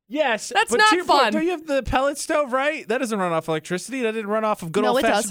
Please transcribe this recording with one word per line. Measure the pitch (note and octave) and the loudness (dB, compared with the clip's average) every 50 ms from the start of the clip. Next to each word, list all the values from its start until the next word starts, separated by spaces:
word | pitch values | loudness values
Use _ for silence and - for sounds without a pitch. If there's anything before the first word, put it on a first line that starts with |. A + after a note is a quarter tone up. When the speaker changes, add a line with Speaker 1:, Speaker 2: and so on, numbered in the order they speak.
| _ - | _ -10
Speaker 1:
Yes, | G#3+ D4+ D4+ C4 A3+ G#3 - - - | -2 0 0 0 0 -2 -4 -2 0
Speaker 2:
That's | G4 A4+ - | 0 2 2
Speaker 1:
but | A3 | 4
Speaker 2:
not | A#4 G#4+ G#4+ | 4 4 4
Speaker 1:
to | G#4+ | 4
your | F4+ - | 2 2
point, | - - C#4+ C4 | 4 4 4 6
Speaker 2:
fun. | G#3+ G#3 | 4 2
Speaker 1:
don't | D#4 D#4+ | 0 0
you | F4 F4+ | 0 -2
have | D#4+ D#4+ | -4 -4
the | D#4 C#4 C4+ A#3 | -2 -2 -2 -2
pellet | - - B3+ C4+ C#4+ D4 - | 0 0 0 0 0 -2 -4
stove, | - - D#4+ D4+ D4 B3+ A#3 | -4 -2 0 0 0 0 0
right? | C4 C4+ D4+ D#4 C#4+ - | -2 0 0 -2 -4 -4
That | - A3 C4 | -4 -4 -2
doesn't | D4 G#3+ A3+ G3+ | -2 -2 -2 -2
run | F#3 F3+ E3 | -2 0 -2
off | D#3+ D#3 - | -2 -2 -2
electricity. | D#3+ D#3+ D#3 - F3 F#3 - - A#3+ C4 B3 | -4 -4 -4 -6 -8 -8 -6 -8 -6 -4 -4
That | A3 A3 | -2 -4
didn't | A3+ G#3+ G3+ | -4 -6 -4
run | G#3 A3 G#3+ | -4 -2 0
off | G#3+ G#3+ - F#3+ | -2 -2 -2 -4
of | E3 | -4
good | D#3 G3+ G#3 | -2 0 2
Speaker 2:
No, | G#3+ | 2
it | A#3+ | 2
Speaker 1:
old-fashioned | C4 - A3+ G#3 G3+ A3 | 2 2 2 2 2 0
Speaker 2:
does. | G#3 | -4